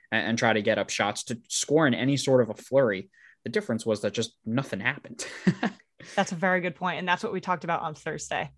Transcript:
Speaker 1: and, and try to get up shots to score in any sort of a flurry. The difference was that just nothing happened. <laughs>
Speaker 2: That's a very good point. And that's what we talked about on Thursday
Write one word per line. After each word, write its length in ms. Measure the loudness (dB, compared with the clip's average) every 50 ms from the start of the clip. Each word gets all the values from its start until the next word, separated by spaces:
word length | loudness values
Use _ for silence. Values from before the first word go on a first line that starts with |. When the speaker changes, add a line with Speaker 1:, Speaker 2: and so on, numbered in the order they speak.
| _ _
Speaker 1:
and, 160 | -2 0 2
and 120 | 0 0
try 160 | 4 4 4 4
to 80 | 4
get 160 | 4 2 2
up 120 | 2 0 -2
shots 340 | 0 0 0 0 0 -4 -6
to 140 | -6 -8 -8 -8 _
score 360 | -6 -4 0 2 4 4 6
in 80 | 4 4
any 220 | 2 2 0 0
sort 260 | 0 4 4 6 6
of 80 | 6 4
a 40 | -2
flurry. 560 | -10 -6 2 4 4 4 4 2 -2 -6 -10 _ _ -20 -20 _ _ _
The 40 | -4
difference 360 | -4 -4 -2 -2 -4 -2 0
was 160 | 0 0 0
that 100 | 0 -2 -2
just 220 | -2 -4 -4 -6 _ _
nothing 340 | -2 -2 -2 -2 -2 -8 -2
happened. 440 | -2 -2 -4 -4 -12 -16 -12 -12 -12 -12 -12 -2 -2
<laughs> 260 | -2 0 0 -4 -4 -4 -8 _ _ _ _ -20 -4 0
Speaker 2:
That's 180 | 0 0 0 -2
a 20 |
very 240 | 0 2 2 2 2
good 140 | 0 -2 -4
point. 240 | -4 -4 -4 -4 -2
And 80 | 0
that's 160 | 0 0 0 0
what 80 | -4
we 80 | -4 -4
talked 240 | -2 -2 -2 -2 0
about 180 | -2 -2 -2
on 140 | -2 -6 -8
Thursday 560 | -8 -8 -8 -6 -6 -6 -4 -4 -4 -4 -6 -10